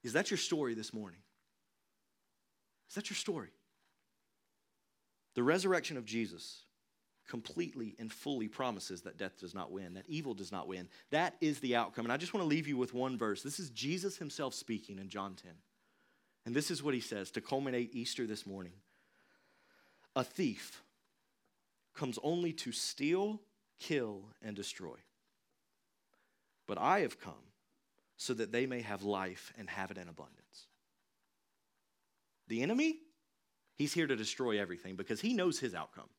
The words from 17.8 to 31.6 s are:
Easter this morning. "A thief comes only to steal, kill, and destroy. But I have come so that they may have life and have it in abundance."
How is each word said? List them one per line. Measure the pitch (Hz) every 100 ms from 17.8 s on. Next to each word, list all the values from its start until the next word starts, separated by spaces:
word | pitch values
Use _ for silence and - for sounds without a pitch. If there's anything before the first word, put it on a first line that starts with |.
| 120 120
Easter | 113 - 117
this | 107 -
morning. | 98 90 95 _ _ _ _ _ _ _ _ _ _ - _ - -
"A |
thief | 123 - 160 101 - - - _ _ _ _ _ _ _ _ _ _ -
comes | 139 110
only | 147 175 175
to | 160 -
steal, | 120 - - 143 180 202 214 - _ _ _
kill, | - 147 117 101 104 107
and | 113 101
destroy. | 95 - 90 62 - _ _ _ _ _ _ _ _ _ _ _ _ _ _ _ -
But | 101
I | 117 190
have | 143 -
come | 98 64 - _ _ _ _ _ _ _
so | -
that | 120 104
they | 117 131
may | 123
have | 110 98
life | 101 98 95 90 - -
and | 98
have | - 95
it | 95
in | 87
abundance." | 80 69 - _ - - _ _ _ _ _ _ _ _ _